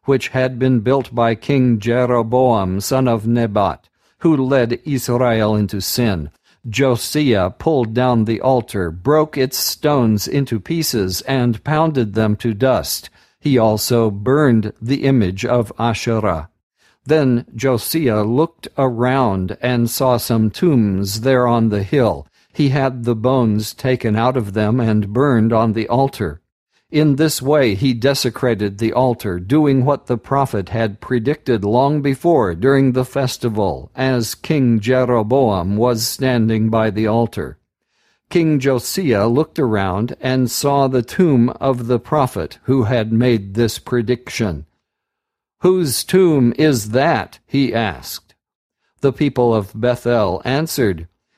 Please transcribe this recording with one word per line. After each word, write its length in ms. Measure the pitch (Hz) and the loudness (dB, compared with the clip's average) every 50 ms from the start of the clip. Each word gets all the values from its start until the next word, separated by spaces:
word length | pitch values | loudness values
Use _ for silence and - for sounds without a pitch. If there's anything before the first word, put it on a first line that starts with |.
| _ | _
which 260 | - 139 127 - - | 0 0 0 0 -4
had 300 | - 131 127 127 131 117 | -2 -2 -2 -2 -2 0
been 200 | 131 131 131 117 | 0 2 2 2
built 340 | 101 123 135 139 123 - 117 | 2 0 0 0 -2 -4 -2
by 220 | 120 117 117 113 | 0 0 0 0
King 440 | - - - 143 135 127 127 117 107 | -2 -2 -2 0 2 2 2 2 0
Jeroboam, 1000 | 101 117 117 127 123 120 123 120 113 113 120 127 131 127 117 107 95 92 92 98 | 0 0 0 0 2 2 2 0 0 2 2 2 4 4 2 2 0 -2 -4 -4
son 260 | 101 - 135 131 131 127 | -4 -2 0 0 2 0
of 200 | 117 110 101 113 | 0 0 0 0
Nebat, 600 | 117 120 117 110 101 107 98 92 76 - _ _ _ _ _ _ _ _ | 0 0 0 0 0 0 0 0 -2 -6 _ _ _ _ _ _ _ _
who 160 | - 170 156 | 0 2 2
led 440 | 139 131 127 139 135 120 117 120 120 - | 2 0 0 2 2 2 0 -2 -6 -4
Israel 720 | 156 143 127 - - 120 120 127 120 113 113 107 107 107 | -4 -4 -4 -2 -2 0 0 2 2 2 2 2 2 2
into 260 | 104 104 98 - 101 | 0 0 -2 -4 -6
sin. 480 | 92 - - - 120 113 98 85 73 73 - _ _ _ _ _ _ 120 | -6 -6 -2 0 0 0 0 -2 -6 -10 -14 _ _ _ _ _ _ -10
Josiah 800 | 101 123 139 135 123 113 - - - 151 151 135 113 98 90 92 | -2 0 2 2 2 0 -2 -4 -4 -2 0 2 2 2 0 -2
pulled 440 | - _ - 165 160 139 120 110 113 | -4 _ -2 0 0 0 0 0 0
down 320 | 123 127 127 123 117 110 | 0 0 2 2 2 2
the 160 | 107 113 - | 0 -2 0
altar, 500 | - 127 135 123 113 - - 101 90 85 | 0 0 0 0 -2 -4 -6 -4 -4 -4
broke 460 | 80 90 87 135 151 156 151 151 - 143 | -6 -4 0 2 2 2 2 0 0 -2
its 200 | 131 135 - - | -2 -2 -2 -6
stones 720 | - - - - - 151 147 139 120 110 107 104 - - | -6 -6 -8 -2 0 0 2 2 2 2 2 0 -2 -2
into 320 | - 143 139 - 120 107 | -2 -2 -2 -2 -4 -6
pieces, 640 | - - 160 170 156 - - 113 95 92 90 - | -4 -4 -4 -4 -4 -2 -2 -2 -2 -2 -4 -6
and 420 | - - 135 135 120 120 117 104 - | -4 -2 -2 0 0 0 -2 -2 -4
pounded 500 | - 156 156 160 160 151 135 117 104 98 | -4 -2 0 0 0 0 0 -2 -2 0
them 220 | 110 113 107 104 - | 0 0 0 0 0
to 160 | - 120 110 | -2 -4 -2
dust. 560 | 98 131 131 123 92 69 - - - - - _ _ _ _ _ _ | 0 0 2 2 0 -2 -4 -8 -8 -10 -16 _ _ _ _ _ _
He 180 | - 151 135 123 | -2 0 2 4
also 540 | 110 110 107 104 - - 123 117 113 110 | 4 4 2 2 0 0 2 2 2 0
burned 600 | 101 101 101 123 135 151 156 135 117 110 104 107 - _ | -2 -2 -2 0 2 4 4 4 4 2 2 -2 -8 _
the 220 | 113 117 139 - - | -4 -4 -2 0 2
image 400 | 139 139 127 104 90 95 98 131 | 2 2 2 2 0 -2 -4 -2
of 300 | - 123 123 113 101 - - | 0 0 0 0 -2 -4 -4
Asherah. 720 | 113 117 113 - - 120 113 110 107 101 87 78 73 - _ _ _ _ _ _ _ _ _ _ _ | -2 -2 -2 -2 -2 -2 -2 0 0 0 -2 -2 -6 -12 _ _ _ _ _ _ _ _ _ _ _
Then 440 | 123 151 160 143 131 123 120 113 - - | 0 2 2 4 2 0 0 -2 -6 -12
Josiah 680 | 113 120 135 127 117 - - - 165 160 123 107 107 107 | -4 -2 0 0 0 -2 -4 -4 -2 0 0 0 0 0
looked 440 | 107 120 135 160 165 - _ - - - - | 0 0 0 0 -2 -4 _ -20 -12 -4 -2
around 800 | 135 131 120 113 123 127 131 139 131 110 95 95 92 92 - - | -2 -2 0 0 0 0 2 2 0 0 0 -2 -4 -4 -6 -4
and 300 | - 123 127 120 117 117 | -4 -2 0 0 0 -2
saw 280 | - - 135 131 123 113 | -2 -2 0 0 0 0
some 340 | - - 120 113 110 110 | 0 -2 0 0 0 0
tombs 720 | - - - 175 147 123 110 104 95 95 98 95 101 110 | 0 0 0 2 2 2 2 2 0 -2 -4 -4 -6 -4
there 260 | 113 135 135 127 123 120 | 0 2 2 2 2 2
on 220 | 120 117 113 113 | 2 2 2 0
the 120 | 104 101 | 0 -2
hill. 460 | 98 95 - 143 123 107 82 71 71 _ _ _ _ _ _ | -2 0 0 2 2 2 0 -4 -10 _ _ _ _ _ _
He 160 | - 151 139 | 0 0 2
had 360 | 131 147 135 135 127 123 117 | 2 2 0 -2 -2 -4 -2
the 100 | 120 117 | -2 -2
bones 580 | 110 107 131 131 131 120 110 104 104 107 - - | 0 0 0 2 2 2 2 0 0 -2 -6 -10
taken 420 | - - 131 127 120 - 113 104 | -6 -2 -2 -2 0 0 -2 0
out 220 | 110 113 127 131 135 | 2 0 0 0 0
of 160 | 110 101 95 | -4 -4 -2
them 260 | 107 107 104 113 131 | -2 0 0 2 0
and 320 | 120 110 110 107 101 98 | 2 2 2 0 0 0
burned 400 | 104 120 139 147 131 113 107 113 | 0 0 2 2 2 2 2 2
on 220 | 117 110 113 113 104 | 2 2 2 0 0
the 140 | 113 107 - | -2 -2 -2
altar. 540 | 117 123 135 135 - - 110 80 76 82 _ _ _ _ _ _ _ _ _ _ | 0 0 0 -2 -2 -4 -6 -6 -6 -10 _ _ _ _ _ _ _ _ _ _
In 240 | - 147 156 151 139 | -2 2 2 2 2
this 260 | 135 160 156 - - | 2 0 -2 -2 -2
way 320 | 131 135 151 151 135 117 101 | -2 0 2 2 4 2 0
he 220 | 95 139 139 123 | 0 0 0 0
desecrated 840 | 117 107 139 139 - - 127 - - - 127 117 95 104 101 98 101 | 2 0 0 0 0 -2 -4 -4 -2 -2 -2 0 0 -2 -6 -4 -2
the 160 | 113 110 - | -4 -2 0
altar, 460 | 123 127 127 117 - - 104 90 90 | 0 0 0 -2 -2 -4 -6 -6 -6
doing 460 | 90 98 131 156 151 143 135 135 123 | -4 0 2 2 4 4 2 2 2
what 200 | 143 143 135 - | 0 0 -2 -2
the 140 | - 123 113 | -4 -4 -4
prophet 500 | - - 139 139 139 127 - 104 92 - | -2 -2 0 0 0 0 -2 -6 -6 -4
had 320 | - 113 113 107 98 - | -4 -2 -2 -2 -4 -8
predicted 640 | - - 127 123 110 127 147 - _ - 120 107 95 | -6 -4 -4 -2 0 -2 -4 -4 _ -2 -2 0 0
long 400 | 101 107 120 135 139 151 151 139 | 0 2 2 2 2 0 0 0
before 500 | 139 135 - - 175 170 143 113 92 85 | -2 -2 0 0 2 2 4 2 0 -2
during 380 | 82 101 135 139 135 135 131 | 0 2 2 4 4 4 2
the 140 | 123 131 127 | 2 0 -2
festival, 840 | - - 139 135 127 - - - 120 107 107 104 92 73 65 69 - _ | -2 -4 -4 -4 -4 -4 -4 -6 -4 -2 0 -2 -2 -2 -6 -10 -14 _
as 400 | - 131 131 131 123 113 - - | -4 -2 0 0 -2 -2 -4 -8
King 440 | - - - 156 147 131 120 117 110 | -12 -6 -2 0 2 2 2 2 0
Jeroboam 960 | 101 120 127 127 127 123 123 117 107 107 123 139 135 113 101 92 85 92 101 104 | 2 0 0 2 2 2 0 0 0 2 2 2 2 2 0 0 -2 -2 0 0
was 280 | 117 123 123 113 113 | 0 0 0 -2 -4
standing 640 | - - - 131 131 123 120 110 110 113 110 110 110 | -6 -6 -2 -2 0 2 2 2 2 2 0 0 0
by 220 | 110 113 110 110 | 0 0 0 0
the 160 | 95 107 110 107 | -2 -2 -2 0
altar. 500 | 107 117 117 113 - 104 78 65 - - _ _ _ _ _ _ _ _ _ _ _ _ _ _ | 2 0 0 0 -4 -8 -8 -8 -10 -16 _ _ _ _ _ _ _ _ _ _ _ _ _ _
King 300 | - 175 165 160 151 143 | -2 0 2 2 0 0
Josiah 680 | 127 139 131 120 - - - - 190 147 113 101 101 113 | 0 0 0 0 -2 -4 -6 -4 0 0 2 2 2 2
looked 300 | 117 135 156 - _ - | 2 0 0 -2 _ -2
around 580 | 147 117 107 101 98 95 90 98 113 117 131 - | 0 0 0 0 0 -2 -2 -2 -4 -4 -6 -6
and 300 | - 131 127 131 127 117 | -4 -2 0 0 0 0
saw 360 | - - - 143 139 139 139 131 | -2 -2 -2 0 2 2 2 2
the 140 | 131 127 | 0 -2
tomb 480 | 117 - - - 185 165 143 123 117 127 - - | -4 -4 0 0 2 4 4 4 2 2 0 -2
of 280 | - 135 131 123 120 113 | -2 -2 -2 -2 -2 -2
the 120 | 123 113 | -2 -2
prophet 600 | - - 156 151 135 123 - 101 80 71 - - _ | -2 -2 0 0 0 0 -2 -4 -8 -8 -10 -12 _
who 200 | - 135 135 117 | 0 0 0 2
had 280 | 104 127 120 107 110 | 0 0 0 0 0
made 440 | 113 113 123 127 117 110 98 98 98 | 2 2 4 4 2 0 -2 -6 -2
this 240 | 110 117 110 - - | 0 0 0 -2 -6
prediction. 880 | - - 127 123 113 104 123 120 - - - - 117 101 80 76 78 - _ _ _ _ _ _ _ _ _ _ _ _ _ _ _ _ _ _ | -8 -4 -2 -2 0 -2 -2 -4 -4 -12 -6 -4 -4 -4 -4 -6 -10 -16 _ _ _ _ _ _ _ _ _ _ _ _ _ _ _ _ _ _
"Whose 440 | - 180 185 185 175 143 120 - - | 2 2 2 2 0 -2 -2 -4 -4
tomb 500 | - - 185 190 175 156 143 127 120 117 - | 0 2 4 4 4 4 4 2 2 2 2
is 320 | 151 156 143 117 101 107 | 2 2 2 0 -2 -2
that?" 500 | 107 127 139 165 156 113 92 - - - _ | 0 2 2 2 0 0 -2 -6 -12 -20 _
he 280 | _ - 139 139 113 95 | _ -2 0 0 0 0
asked. 600 | 113 113 101 78 64 - - - - - _ _ _ _ _ _ _ _ _ _ _ _ _ _ _ | -2 -2 -4 -6 -8 -12 -14 -14 -14 -16 _ _ _ _ _ _ _ _ _ _ _ _ _ _ _
The 120 | - 139 127 | -2 -2 0
people 400 | - 151 147 139 135 123 120 113 | 2 -2 -2 0 0 2 2 2
of 200 | 110 98 98 - | 0 -2 -4 -8
Bethel 640 | 113 113 123 123 - - 120 120 117 107 92 87 - - | -4 -2 -2 -2 -2 -2 -2 0 0 0 0 -2 -4 -4
answered, 640 | 120 131 147 160 160 - - 127 104 90 80 85 - _ _ _ _ _ | -4 -2 -2 -4 -4 -2 -2 0 0 -2 -4 -8 -16 _ _ _ _ _